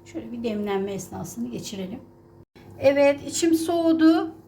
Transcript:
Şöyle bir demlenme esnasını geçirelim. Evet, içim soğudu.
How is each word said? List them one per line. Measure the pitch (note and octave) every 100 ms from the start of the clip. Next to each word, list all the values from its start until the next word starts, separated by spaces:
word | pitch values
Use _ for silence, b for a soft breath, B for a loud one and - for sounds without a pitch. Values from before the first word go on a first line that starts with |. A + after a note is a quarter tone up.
Şöyle | - - A3+
bir | A#3
demlenme | A#3 G#3 G#3 G3 G3
esnasını | F#3+ - F#3 - - A#3+
geçirelim. | G#3 - G3 F#3 A#3 - - - - - - B -
Evet, | C4+ C#4+ C#4+ C#4+ -
içim | - E4
soğudu. | D#4+ - E4+ E4 D#4+ D#4+ E4 - -